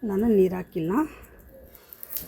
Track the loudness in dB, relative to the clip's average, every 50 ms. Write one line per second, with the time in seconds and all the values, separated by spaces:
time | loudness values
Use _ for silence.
0 | -6 -4 -2 0 2 4 4 4 4 4 2 -2 -8 -8 -6 -6 -4 -2 0 0
1 | -2 -2 -6 -14 -20 -20 -20 -20 -20 -20 -20 -20 -20 -20 -20 -20 -20 -20 -20 -20
2 | -16 -14 -12 -12 -12